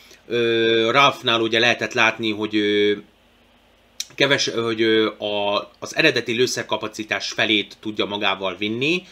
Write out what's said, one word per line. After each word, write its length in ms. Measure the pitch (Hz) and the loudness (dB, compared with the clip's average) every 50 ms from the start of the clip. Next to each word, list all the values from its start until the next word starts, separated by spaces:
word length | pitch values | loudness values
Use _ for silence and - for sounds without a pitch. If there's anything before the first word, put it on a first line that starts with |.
| - - - - _ | -20 -20 -20 -20 _
ö, 640 | - 113 120 117 117 113 113 113 113 113 113 113 113 | -4 -2 0 0 2 2 2 2 4 4 4 2 4
Ralphnál 500 | 120 139 139 135 131 - 127 120 117 117 | 4 4 4 4 2 0 -2 0 0 0
ugye 180 | 113 113 117 113 | 2 2 2 2
lehetett 340 | 120 120 110 - 113 104 - | 2 2 2 0 -2 -2 0
látni, 380 | 123 113 113 110 117 113 110 | 2 2 2 2 0 -2 -4
hogy, 240 | 104 104 107 107 107 | -4 -4 -4 -2 0
ö, 380 | 107 104 104 104 104 104 104 104 101 - _ _ _ _ _ _ _ _ _ _ _ _ _ _ _ _ _ _ - - - - | 0 2 2 2 2 2 2 0 -2 -6 _ _ _ _ _ _ _ _ _ _ _ _ _ _ _ _ _ _ -14 -14 -8 -2
keves-, 340 | - 143 135 139 127 - 127 | 0 2 2 2 0 0 -2
hogy, 320 | - 117 117 117 113 110 | -2 -2 -2 -2 0 0
ö, 240 | 113 110 110 110 110 104 - | 2 4 4 4 2 0 -2
a, 540 | - 107 104 104 104 101 101 104 101 - - - - | -4 -6 -4 -4 -2 -2 -2 -2 -2 -4 -8 -14 -14
az 160 | - - - | -12 -6 -2
eredeti 380 | - 156 151 127 120 - 127 113 | 2 2 2 2 0 -2 -2 0
lőszerkapacitás 1000 | 120 127 120 - 123 110 - 110 107 113 104 - - 110 - 104 98 - - | 0 0 0 -2 -4 -6 -4 -4 -6 -6 -6 -10 -8 -6 -6 -4 -4 -6 -4
felét 460 | - - 113 110 110 104 95 - - - | -4 -2 2 2 2 2 0 -2 -8 -12
tudja 240 | - 110 107 110 101 | -10 -6 -4 -4 -4
magával 500 | 95 104 104 104 98 98 95 98 92 90 | -4 -4 -2 -2 -2 -2 -2 -4 -6 -4
vinni, 480 | 92 104 107 113 120 139 156 175 185 185 - | -4 -4 -4 -4 -2 -2 -2 -2 -4 -6 -10